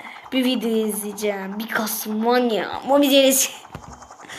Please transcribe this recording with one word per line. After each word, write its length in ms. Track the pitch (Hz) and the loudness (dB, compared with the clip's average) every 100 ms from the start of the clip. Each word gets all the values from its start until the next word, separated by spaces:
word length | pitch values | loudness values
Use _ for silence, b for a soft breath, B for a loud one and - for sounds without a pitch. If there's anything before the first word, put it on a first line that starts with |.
| B B B | B B B
Bir 120 | 262 | 0
video 260 | 254 240 226 | 0 0 0
izleyeceğim. 880 | 226 220 202 208 202 214 196 190 208 | 0 0 -4 -8 -4 -4 -4 -6 -8
Bir 100 | 226 | -4
Kasım 580 | - 214 - 214 214 233 | -4 -4 -4 -4 -2 2
var 120 | 247 | 2
ya. 300 | 247 202 147 - 233 | 2 0 -2 -4 2
Mobize'yi 460 | 285 285 277 269 | 4 6 6 6
si-, 200 | 262 - - - - - - - - B | 4 0 -6 -18 -18 -16 -20 -20 -20 B